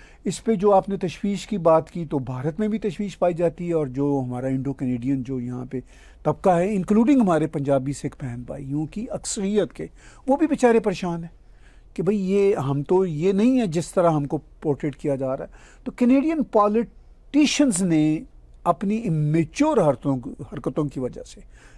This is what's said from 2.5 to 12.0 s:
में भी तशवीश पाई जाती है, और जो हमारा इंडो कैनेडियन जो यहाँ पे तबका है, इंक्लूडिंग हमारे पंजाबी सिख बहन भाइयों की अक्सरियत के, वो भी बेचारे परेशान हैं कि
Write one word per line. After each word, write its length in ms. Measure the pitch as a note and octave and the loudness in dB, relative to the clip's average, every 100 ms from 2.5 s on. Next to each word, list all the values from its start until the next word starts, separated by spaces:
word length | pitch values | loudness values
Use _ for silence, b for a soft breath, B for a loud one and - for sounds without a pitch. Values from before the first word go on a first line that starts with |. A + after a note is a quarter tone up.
| D#3 | -4
में 100 | G#3+ | -4
भी 80 | G#3+ | -2
तशवीश 380 | G#3+ D3 G3+ - | -4 -6 -8 -2
पाई 180 | F3+ | 0
जाती 340 | E3 E3+ E3 F3 | 2 -2 -2 -2
है, 80 | E3 | -2
और 140 | C#3 | -2
जो 300 | B2+ C#3+ C#3 | -2 0 0
हमारा 300 | B2+ B2 C3 | -2 -4 -2
इंडो 240 | C3+ C3+ | -2 -4
कैनेडियन 500 | C3+ C3 B2 B2 C3+ | -4 -2 -2 -2 -4
जो 160 | B2 C3 | -4 -6
यहाँ 260 | A#2+ B2 B2+ | -6 -8 -8
पे 180 | B2+ - b b b D3+ | -10 -12 b b b -4
तबका 300 | D3+ G3 E3+ | 0 2 2
है, 200 | F#3 G#3 | 2 0
इंक्लूडिंग 460 | F3 G#3 A#3+ C4+ | 2 4 6 6
हमारे 260 | G3 D#3 D#3 | 4 2 0
पंजाबी 460 | D#3 C#3 C#3 C3 | -2 0 0 0
सिख 220 | C3+ C#3 - | -6 -8 -8
बहन 240 | C3 A#2 A#2 | -10 -10 -10
भाइयों 360 | C#3+ C#3 D3 D#3 | -12 -6 -6 -6
की 200 | G3+ B3 | -8 -8
अक्सरियत 680 | G3 - - G3 G#3+ E3+ | -8 -8 -4 -2 0 0
के, 180 | - D#3+ - b b b | -4 -14 -16 b b b
वो 100 | C#4+ | 2
भी 100 | D#4 | 2
बेचारे 320 | C#4+ B3 A3+ | 4 4 4
परेशान 440 | A3 F3 F3+ E3+ | 2 -2 -4 -6
हैं 80 | E3+ - - b b b b | -8 -16 -20 b b b b
कि 80 | - | -4